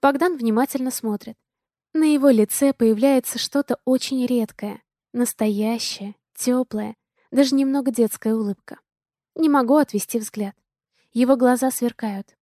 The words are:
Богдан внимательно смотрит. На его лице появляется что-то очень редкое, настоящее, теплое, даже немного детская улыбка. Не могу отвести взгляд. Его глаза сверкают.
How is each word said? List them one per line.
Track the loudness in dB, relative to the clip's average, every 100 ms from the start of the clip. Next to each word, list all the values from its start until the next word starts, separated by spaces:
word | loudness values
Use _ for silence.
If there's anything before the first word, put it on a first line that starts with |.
Богдан | 2 2 0 0
внимательно | 0 0 0 -2 -6
смотрит. | -6 -6 -6 -8 -20 _ _ _ _ _
На | 0
его | 2 4 6
лице | 4 2 2 0
появляется | 2 2 4 2 2 -2 -10
что-то | -4 -4 -2 -4 0
очень | -2 -2 -4 -2
редкое, | -2 -4 -8 -12 -12 _ _ _
настоящее, | -4 -4 0 -2 0 -2 -4 -6 -10 -12 -14 _ -6
теплое, | -2 -2 -2 -6 -8 -12 _ _ _
даже | 0 2 2
немного | 0 0 -2
детская | 0 -2 0 -4 -2
улыбка. | -4 -6 -12 -20 _ _ _ _ _
Не | -2 2
могу | 2 4 2
отвести | 2 -2 -4 -6
взгляд. | -6 -8 -8 -10 _ _ _ _ _
Его | -2 2 4
глаза | 4 2 0
сверкают. | -2 -6 -4 -8 -8 -12 _